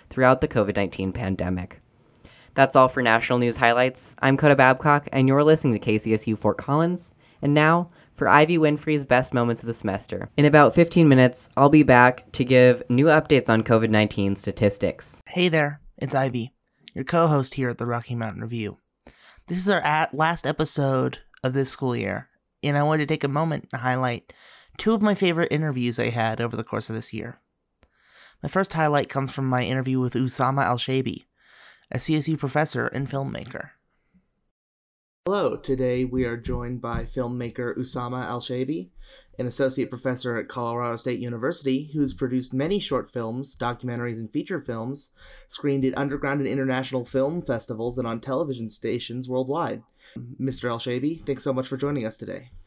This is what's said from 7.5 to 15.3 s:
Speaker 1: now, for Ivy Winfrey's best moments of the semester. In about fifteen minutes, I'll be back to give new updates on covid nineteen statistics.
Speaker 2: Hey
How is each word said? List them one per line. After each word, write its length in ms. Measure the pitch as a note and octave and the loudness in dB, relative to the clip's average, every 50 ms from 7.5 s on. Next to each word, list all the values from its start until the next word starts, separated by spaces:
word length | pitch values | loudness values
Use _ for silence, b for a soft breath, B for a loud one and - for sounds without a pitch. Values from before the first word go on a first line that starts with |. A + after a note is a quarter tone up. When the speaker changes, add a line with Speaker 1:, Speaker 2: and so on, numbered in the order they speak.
| D3 | 2
Speaker 1:
now, 360 | D3+ D3+ D#3 E3 E3+ F3 - b b b b b | 4 4 4 4 2 0 -2 b b b b b
for 140 | - C#3+ G#2+ | -2 2 6
Ivy 300 | F#2+ C#3+ D#3 D#3+ F3 E3 | 6 8 8 6 4 4
Winfrey's 460 | D#3 D3+ D3 D3 - - D3+ D3 C#3 | 4 4 2 0 0 -2 -2 0 0
best 280 | C3 B2+ B2 C3 - - | 2 2 2 2 2 0
moments 300 | B2+ A#2+ A#2+ A#2 A2+ - | 0 0 0 -2 -4 -4
of 40 | |
the 80 | A#2 A#2 | -8 -8
semester. 540 | - - G#2+ F#2+ G2 - - - F#2+ G2+ - _ | -6 -4 -6 -6 -6 -6 -8 -10 -10 -10 -6 _
In 80 | - C#3+ | 2 4
about 300 | D3 C#3+ D3+ C#3+ C#3+ - | 6 8 8 8 8 8
fifteen 340 | E3+ E3+ E3+ - F3+ E3 D3+ | 6 4 4 6 6 6 8
minutes, 400 | C3+ C3 B2+ B2+ - - - - - | 8 8 6 6 4 0 -10 -4 2
I'll 140 | - C3+ C#3+ | 4 6 6
be 140 | D#3 D#3 D3 | 8 6 8
back 460 | C3 B2+ B2 B2 B2 B2+ - - _ - | 8 8 8 8 8 6 2 -6 _ -4
to 120 | - C3+ | -2 0
give 380 | B2+ C3 B2+ B2 B2+ B2 A#2+ - - | 4 6 8 8 8 6 4 0 -2
new 180 | B2 B2 C#3+ | 2 4 4
updates 420 | D#3+ D3+ D#3 D#3 - D3+ C3 - - | 6 6 4 4 4 4 4 4 4
on 140 | A2+ A2 G#2+ | 2 2 4
covid 280 | - A#2+ A2+ A2 A2 | 4 4 4 4 4
nineteen 440 | G#2+ G#2+ G#2+ G#2 - - G2 G2 G2 | 4 4 2 2 0 -2 -2 -2 -2
statistics. 880 | - - G#2 F#2+ - G#2 G2+ - - - F2 - - - - - - - | -4 -6 -6 -2 0 2 0 2 0 -2 -4 -4 -4 -12 -16 -16 -18 -16
Speaker 2:
Hey 200 | - | -8